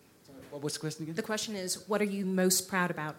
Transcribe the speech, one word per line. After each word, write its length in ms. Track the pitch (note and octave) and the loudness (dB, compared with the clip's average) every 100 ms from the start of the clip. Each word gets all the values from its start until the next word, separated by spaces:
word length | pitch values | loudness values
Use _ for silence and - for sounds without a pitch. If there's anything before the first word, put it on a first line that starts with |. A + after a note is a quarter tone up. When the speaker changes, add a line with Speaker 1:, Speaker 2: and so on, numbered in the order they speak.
| - - - | -20 -20 -20
Speaker 1:
Sorry, 140 | - - | -20 -14
what 120 | C#3+ | -6
was 120 | D3 | -4
the 60 | - | -4
question 240 | D#3 D3+ | -4 -4
again? 120 | D#3 E3 | -6 -4
Speaker 2:
The 60 | |
question 340 | A3 G#3+ A3+ G#3 | -2 -4 -4 -4
is, 320 | F#3 - - | -4 -4 0
what 140 | G#3 | 2
are 40 | G#3 | 2
you 200 | G3 F#3+ | 2 2
most 420 | F#3+ F#3 F#3 - | 4 6 4 2
proud 240 | F#3+ F3+ | 2 2
about 240 | D#3+ D3+ | 0 -6